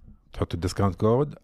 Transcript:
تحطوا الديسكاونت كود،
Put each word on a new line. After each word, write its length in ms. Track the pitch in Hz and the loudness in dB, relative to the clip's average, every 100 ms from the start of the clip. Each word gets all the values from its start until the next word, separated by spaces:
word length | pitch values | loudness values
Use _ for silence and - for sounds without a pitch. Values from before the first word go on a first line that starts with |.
| - - _ | -20 -20 _
تحطوا 220 | - - | -6 -4
الديسكاونت 400 | 87 87 - 101 | -2 -2 0 0
كود، 400 | 85 107 120 147 - | 2 2 2 0 -6